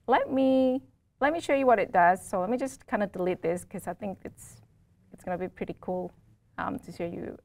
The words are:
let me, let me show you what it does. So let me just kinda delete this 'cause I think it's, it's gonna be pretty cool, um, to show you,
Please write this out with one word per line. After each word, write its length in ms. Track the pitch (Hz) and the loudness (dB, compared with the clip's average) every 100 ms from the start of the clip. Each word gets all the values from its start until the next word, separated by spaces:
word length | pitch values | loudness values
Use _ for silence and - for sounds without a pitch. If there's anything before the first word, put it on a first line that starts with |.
| - | 0
let 240 | 277 554 | 2 2
me, 500 | 262 269 262 262 262 - _ _ - | 2 4 4 4 0 -6 _ _ -2
let 140 | 277 | 0
me 80 | 330 | 0
show 120 | - | 0
you 120 | 277 262 | 2 4
what 140 | 220 | 4
it 120 | 175 | 4
does. 340 | 185 170 185 - | 4 6 4 -2
So 140 | 190 | -4
let 100 | 185 | -2
me 80 | 247 | -2
just 280 | 269 - - | -4 -8 -4
kinda 200 | 214 202 | -2 -2
delete 340 | 185 180 180 | -2 -2 -2
this 240 | 165 175 - | -2 -4 -6
'cause 220 | 185 180 | -12 -10
I 60 | |
think 260 | 185 202 185 | -10 -10 -10
it's, 380 | - - - - - _ _ _ _ | -14 -18 -20 -20 -20 _ _ _ _
it's 120 | - | -14
gonna 140 | - 175 | -8 -6
be 100 | 185 | -6
pretty 280 | - 190 - | -8 -10 -8
cool, 300 | - 185 180 - _ _ _ - | -6 -6 -6 -12 _ _ _ -6
um, 220 | - - | -6 -6
to 120 | - | -10
show 140 | 175 170 | -8 -8
you, 320 | 185 - - | -8 -10 -12